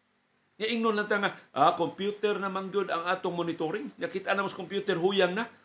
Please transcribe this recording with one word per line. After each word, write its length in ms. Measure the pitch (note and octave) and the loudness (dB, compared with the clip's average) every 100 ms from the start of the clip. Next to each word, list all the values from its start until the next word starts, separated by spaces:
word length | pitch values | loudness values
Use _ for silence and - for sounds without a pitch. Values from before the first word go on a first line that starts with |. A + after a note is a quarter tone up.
| _ _ _ _ _ - | _ _ _ _ _ -6
Nya 100 | A3 | -2
ingnon 240 | A#3 A3+ G#3 | 0 2 0
lang 100 | G#3+ | 0
ta 140 | G#3 | 0
nga, 160 | F#3+ - - | 0 -4 -6
ah, 240 | C3 D#3+ - | 4 4 4
computer 640 | D#3 - G3 G#3 G#3 F3+ | -2 0 -4 0 0 0
na 80 | G3 | -2
manggod 400 | F#3+ F#3+ G3 F#3+ | -4 -2 -2 0
ang 160 | E3 F3 | -2 0
atong 300 | F#3 F#3 E3+ | 0 0 -2
monitoring. 580 | E3+ E3 D#3+ G#3 C4+ - | -2 -2 -2 -2 -8 -8
Nya 140 | E3+ | -6
kita 240 | F#3+ F#3 | -4 0
na 100 | G3 | 0
mas 140 | G3 - | 0 -6
computer 420 | E3 G3 - E3 | -6 -4 0 2
huyang 320 | F#3 G3 F3+ | 2 4 2
na, 160 | G3 A#3+ - | 2 -6 -10